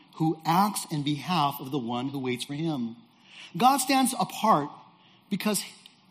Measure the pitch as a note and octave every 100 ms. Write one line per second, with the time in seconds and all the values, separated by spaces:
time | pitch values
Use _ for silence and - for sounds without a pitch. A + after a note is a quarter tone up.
0 | _ - E3 E3 - F3+ G#3 G3+ - D#3
1 | C#3 C#3+ B2+ F3+ C#3+ - C3+ C#3+ A#2 A#2+
2 | C3+ C#3 B2+ B2 - C#3+ E3 C#3+ A#2 A2+
3 | - _ - - - - B3 C4+ - C4+
4 | C4+ - E3 - G#3+ E3+ C#3+ - - _
5 | _ _ - G3 G#3+ G3+ - - - _
6 | _